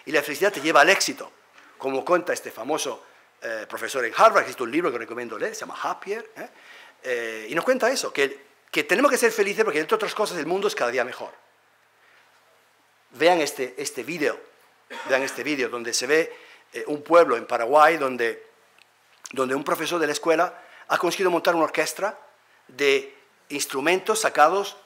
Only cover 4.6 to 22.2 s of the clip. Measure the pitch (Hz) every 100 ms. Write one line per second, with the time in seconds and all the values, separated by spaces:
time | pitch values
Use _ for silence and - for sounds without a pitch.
4.6 | 120 143 175 120 113 117 120 110 185 -
5.6 | - - 151 175 185 214 226 - 233 -
6.6 | - - - _ 127 123 117 110 110 147
7.6 | - 170 220 269 131 - 139 135 - _
8.6 | _ - 151 180 277 247 240 226 202 196
9.6 | 214 147 156 220 202 - 214 175 147 185
10.6 | 208 151 127 123 120 120 117 - _ _
11.6 | _ _ _ _ _ _ _ _ _ _
12.6 | _ _ _ _ _ 120 156 175 143 -
13.6 | 123 123 139 - 117 170 139 101 - _
14.6 | _ _ _ 135 - 131 135 - 143 147
15.6 | 120 120 117 113 127 151 165 - - -
16.6 | _ 120 113 147 147 165 160 117 113 120
17.6 | 117 147 151 165 139 123 117 110 - _
18.6 | _ _ _ _ _ _ - 135 131 135
19.6 | 147 170 156 170 151 147 165 160 175 -
20.6 | - - - 143 180 170 190 170 170 170
21.6 | 151 - 156 - 190 220